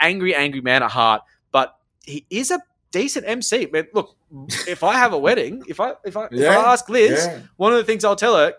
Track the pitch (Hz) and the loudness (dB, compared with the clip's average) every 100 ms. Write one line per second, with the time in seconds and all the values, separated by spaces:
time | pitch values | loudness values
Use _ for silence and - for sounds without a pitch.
0 | 160 190 185 147 143 135 127 127 117 120 | 0 0 -2 -2 -2 -4 0 2 2 2
1 | 113 107 - _ _ 135 127 _ _ _ | 2 0 -4 _ _ 0 0 _ _ _
2 | - 143 - 196 262 349 - _ _ 180 | -16 -16 -8 -6 -2 -4 -6 _ _ -4
3 | 277 - 185 240 - 240 - 156 - 214 | -4 -4 -6 -6 -2 -2 -2 -4 -2 -4
4 | - _ _ 139 139 - - 175 175 247 | -6 _ _ -18 -10 -8 -6 -2 0 2
5 | 247 160 147 240 127 240 - 160 240 - | 2 2 2 0 -2 -8 -10 -6 -6 -6
6 | 202 196 220 123 151 202 233 247 220 240 | -10 -10 -6 0 4 4 4 2 2 2
7 | 214 147 175 165 - - 202 240 220 220 | 4 2 -2 -6 -16 -2 2 2 0 0
8 | 208 202 226 196 151 | 0 2 2 2 0